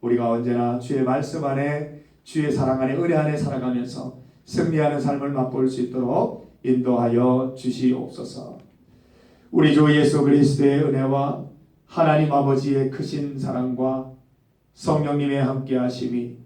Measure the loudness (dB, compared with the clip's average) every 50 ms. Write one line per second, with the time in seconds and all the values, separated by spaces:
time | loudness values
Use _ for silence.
0 | 0 0 0 2 2 0 0 0 -2 -2 -2 0 0 -2 -2 -4 -4 -4 -2 -2
1 | 0 0 0 -2 -2 -4 -6 -6 -4 -4 -2 -2 -2 -2 -2 -4 -6 -8 -14 -18
2 | -20 _ _ _ _ -8 -4 -2 0 0 0 0 0 0 0 0 0 -2 0 0
3 | 0 2 2 2 2 0 0 -2 -2 -4 -4 -4 -4 -2 -2 -2 -4 -6 -8 -10
4 | -12 -12 -14 -16 -20 -20 _ _ _ -8 -4 -2 0 0 2 2 2 2 0 0
5 | -2 -2 -2 -2 -4 -4 -2 -2 -2 -2 0 0 0 0 0 -2 -4 -4 -2 -4
6 | -2 0 0 0 0 -2 -4 -8 -16 -20 _ _ _ 0 0 0 2 0 2 2
7 | 2 2 2 2 2 4 2 2 0 -2 -6 -6 -6 -6 -4 0 2 0 0 0
8 | -4 -10 -12 -12 -14 -14 -12 -14 -16 -16 -16 -20 -20 _ _ _ _ _ _ _
9 | _ _ _ _ _ _ _ _ _ _ 2 4 6 6 6 6 6 6 6 6
10 | 4 4 4 4 4 4 6 6 6 4 4 4 2 2 4 4 2 2 0 0
11 | 0 0 0 0 0 -2 -4 -6 -10 -14 -16 -20 -20 _ _ _ _ _ 0 2
12 | 2 4 4 4 4 2 2 2 2 2 2 2 2 0 0 0 0 0 -2 -6
13 | -8 -6 -6 -6 -6 -6 -6 -6 -6 -4 -4 -2 -2 -4 -2 -2 -2 -2 -2 -4
14 | -6 -10 -16 -20 _ _ _ _ _ _ _ _ _ _ _ _ -2 0 0 2
15 | 2 0 0 0 0 0 0 0 0 0 -2 -4 -4 -2 -2 0 0 -2 -2 -4
16 | -6 -4 -4 -4 -6 -6 -10 -16 -20